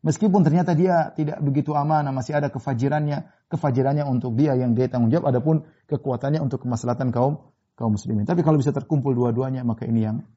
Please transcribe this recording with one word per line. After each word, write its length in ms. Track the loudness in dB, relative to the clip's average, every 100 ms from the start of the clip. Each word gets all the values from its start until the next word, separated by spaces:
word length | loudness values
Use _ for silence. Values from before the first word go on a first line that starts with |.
Meskipun 400 | -2 0 2 4
ternyata 320 | 4 4 2 2
dia 380 | 2 2 0 -4
tidak 240 | -4 -2
begitu 320 | -2 0 0
amanah, 400 | -2 0 0 0
masih 240 | -4 -2 -2
ada 140 | -2
kefajirannya, 1000 | -4 -6 -2 0 0 -2 -4 -8 _ _
kefajirannya 560 | -4 0 2 2 0
untuk 320 | 0 -2 -2 0
dia 160 | 2
yang 240 | 2 2 0
dia 140 | 0
tanggung 180 | 2 2
jawab, 240 | 2 2
adapun 320 | 0 2 0 -2 _ _
kekuatannya 540 | -6 -4 -4 -2 -2
untuk 220 | -2 -4 -4
kemaslahatan 420 | -4 -2 -2 -2
kaum, 320 | 0 0 -2 -10 _ _
kaum 240 | _ -2 -2
muslimin. 320 | -2 -4 0
Tapi 160 | 2
kalau 160 | 4 4
bisa 140 | 2
terkumpul 420 | -2 -2 -2 0 0
dua-duanya, 480 | 0 0 -4 -4
maka 240 | -4 -4 -2
ini 160 | 0
yang, 160 | 0 -4 -8